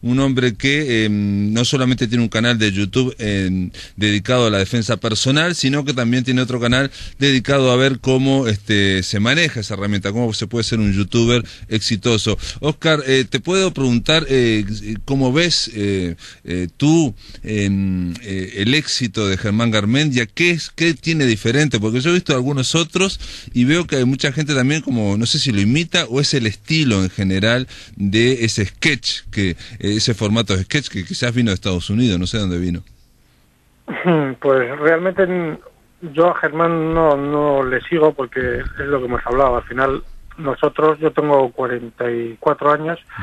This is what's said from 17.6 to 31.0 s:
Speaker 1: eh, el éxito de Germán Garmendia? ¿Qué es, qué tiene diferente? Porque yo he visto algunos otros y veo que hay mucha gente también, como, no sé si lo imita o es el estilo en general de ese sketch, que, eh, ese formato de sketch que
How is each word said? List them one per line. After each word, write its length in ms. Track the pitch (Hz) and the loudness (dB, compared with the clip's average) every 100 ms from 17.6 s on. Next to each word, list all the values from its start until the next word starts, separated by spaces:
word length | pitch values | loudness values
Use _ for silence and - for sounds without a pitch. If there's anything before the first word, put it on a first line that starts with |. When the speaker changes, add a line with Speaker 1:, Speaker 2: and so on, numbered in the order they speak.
| 101 98 98 92 90 85 | 0 0 0 -2 -4 -6
Speaker 1:
eh, 300 | 104 95 92 - | -8 -8 -8 -2
el 140 | 104 | 0
éxito 520 | 151 - - 123 98 104 | 0 0 -4 -4 -2 -2
de 100 | 95 | 0
Germán 360 | 110 104 117 | 0 0 2
Garmendia? 540 | 107 104 131 151 123 113 | 2 2 2 2 0 -2
¿Qué 180 | - | 0
es, 240 | 175 170 - | 0 0 -4
qué 240 | - 165 | -2 0
tiene 320 | 156 - 160 | 0 -2 0
diferente? 560 | 135 113 113 127 151 120 | 2 2 0 2 2 2
Porque 200 | 107 120 | 0 0
yo 100 | 139 | 2
he 20 | |
visto 220 | 180 175 | 0 2
algunos 400 | 135 123 143 127 | 0 0 -2 0
otros 440 | 160 165 - - - - - - | 0 0 0 0 -2 -12 -14 -6
y 100 | 120 | 0
veo 220 | 123 165 160 | 4 4 2
que 100 | 143 | 0
hay 80 | |
mucha 260 | 127 135 151 | 2 2 -2
gente 240 | 131 147 | -2 -2
también, 280 | 143 127 156 | 0 2 0
como, 340 | 143 123 104 101 | -2 -2 0 0
no 80 | |
sé 140 | 117 - | 0 0
si 140 | 139 | 0
lo 60 | 101 | 0
imita 420 | 101 139 170 180 139 | 2 2 0 -2 0
o 100 | 127 | -2
es 140 | 143 | 0
el 120 | 147 110 | 0 -2
estilo 560 | - - 160 147 101 | -4 -2 0 2 2
en 60 | 92 | 0
general 580 | - 95 95 107 123 127 - - - | -2 -2 0 0 0 -2 -12 -20 -4
de 480 | 101 104 117 131 | 0 2 2 2
ese 220 | 113 - 98 | 0 -2 -4
sketch, 540 | - 160 139 - - - | -2 -2 -2 -4 -8 -8
que, 200 | - 95 | -4 -2
eh, 40 | 82 - 110 | -4 -10 -8
ese 340 | 98 107 117 | -2 0 0
formato 420 | 113 107 110 117 | 0 0 0 0
de 100 | 95 | -2
sketch 240 | 95 151 135 | 0 -4 -4
que 140 | - | -8